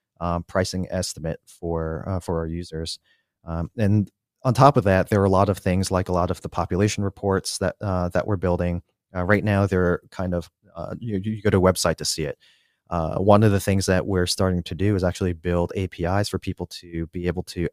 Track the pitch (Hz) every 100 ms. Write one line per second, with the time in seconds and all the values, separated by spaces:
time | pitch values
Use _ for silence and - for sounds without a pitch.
0 | _ - 87 87 - 95 95 95 87 92
1 | - - 80 - _ - 85 82 80 80
2 | - 92 - 82 80 85 87 80 80 -
3 | _ _ _ _ 82 82 85 127 101 107
4 | 95 _ _ _ 131 107 139 127 95 92
5 | 87 104 98 95 98 92 95 92 92 92
6 | 92 90 87 87 - - 85 90 104 -
7 | 98 - 101 95 - - 95 - 104 90
8 | 87 - - 95 90 87 87 87 - _
9 | _ 92 92 104 107 98 101 92 87 85
10 | _ - 92 87 - _ 104 85 92 -
11 | 120 98 107 110 104 92 92 90 87 82
12 | - - 71 - _ _ _ _ - 85
13 | 80 - 98 104 107 98 - 95 95 92
14 | - 92 90 - 92 90 - 80 101 95
15 | 90 - 92 82 87 87 85 101 92 -
16 | 85 98 101 92 95 - 87 - 87 82
17 | 80 90 87 87 - 90 85